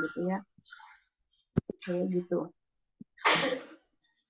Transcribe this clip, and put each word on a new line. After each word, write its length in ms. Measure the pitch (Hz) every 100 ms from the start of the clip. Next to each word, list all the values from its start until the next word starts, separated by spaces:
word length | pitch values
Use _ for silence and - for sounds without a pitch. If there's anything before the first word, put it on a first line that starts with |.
| 156
gitu 240 | - 180
ya. 80 | 190 - _ - - - - _ _ _ _ _ - - -
Kayak 240 | - 175 190
gitu. 240 | 180 180 175 170 - _ _ _ - - - - - 269 - - 320 _ _ _ _ _